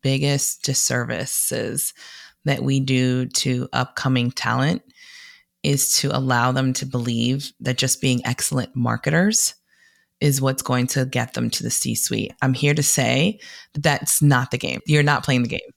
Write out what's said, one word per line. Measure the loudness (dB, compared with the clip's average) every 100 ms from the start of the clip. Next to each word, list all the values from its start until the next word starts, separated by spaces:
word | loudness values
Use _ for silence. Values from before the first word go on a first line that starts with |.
biggest | 0 0 0 0 -2 -4
disservices | -4 -2 0 -2 -2 -6 -4 -4 -2 -4 -4 -4 -6 -10 -20 -20 -20 _
that | -2 -2
we | 0 0
do | 2 2 2 0 -2
to | -2 -2 -2 -2
upcoming | -4 -4 -2 0 2 0
talent | -2 -2 0 0 0 _ _ -20 -20 -20 -20 _ _
is | -2 0 2 0
to | 0 0
allow | 2 2 2
them | 2 0
to | 0 -4
believe | -4 -2 0 0 0 -4 _
that | -4 -2
just | 0 0
being | 2 0
excellent | 0 -4 -2 -2 -2 -2
marketers | 0 0 0 2 2 2 0 -4 _ _ _ _ _ _
is | 0 2
what's | 0 -2
going | 0 0 2
to | 0 0
get | -2 -2
them | -2 -2
to | -2
the | -2
C-suite. | -2 -2 -2 -2 -2 -6 -2
I'm | 0
here | 2 2
to | 2
say | 2 2 2 2 2 -2 -14 -20 -12
that | -2
that's | 0 0 0 4
not | 6 4 2
the | -4
game. | -4 -6 2
You're | 4
not | 4 2
playing | 2 0
the | 0
game. | -4 -10